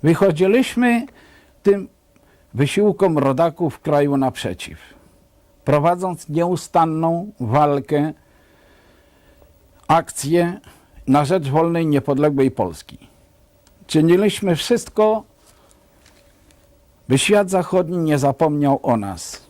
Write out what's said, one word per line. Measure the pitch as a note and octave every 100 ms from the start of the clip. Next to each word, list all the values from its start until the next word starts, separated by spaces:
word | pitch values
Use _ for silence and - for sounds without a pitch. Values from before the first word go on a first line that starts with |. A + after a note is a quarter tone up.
Wychodziliśmy | D3 E3 G3 D#3 F#3+ A3+ B3+ - B3 A#3 C#4 - - - _ _
tym | G3+ G3+ F#3 _ _ _ _ _ _
wysiłkom | A2 C#3+ - G#3 G3+ G3 D#3
rodaków | C3+ C3+ E3+ D#3+ E3+ -
kraju | - D3 D3 C#3
naprzeciw, | C3 - A2 F#2 - D#2 - - _ _ _ _ _ _ -
prowadząc | D3 D#3 F3+ F#3 E3+ -
nieustanną | D3+ F3 F3+ - - D#3+ D#3+ E3 E3+ G#3 -
walkę, | A#2+ B2+ D3 C#3+ C3+ D3+ D3+ D3+ _ _ _ _ _ _ _ _ _ _ _ _ _ _ _ _ _
akcję | D#3+ E3 - C#3 E3+ E3+ F#3+ - - _ - -
na | C#3 C#3
rzecz | F#3 C#3+
wolnej, | C#3+ E3+ E3+ D#3+
niepodległej | D3 C3 C#3 D3 C#3 C3+
Polski. | - F#2+ E2 - - - _ _ _ _ _ _ _ -
Czyniliśmy | D#3+ D#3+ F3+ G#3 - G3 D#3+
wszystko, | - A#3 - - G#3+ A3 - _ _ _ _ _ _ _ _ _ _ _ _ _ _ _ _ _ -
by | C3+
świat | - G#3 G3
zachodni | F#3 F3 F#3+ E3+ F3+
nie | D#3+ D3
zapomniał | C#3 C3+ D#3+ D3 C#3+ C3+
o | - A#2
nas. | G2 F2+ - - -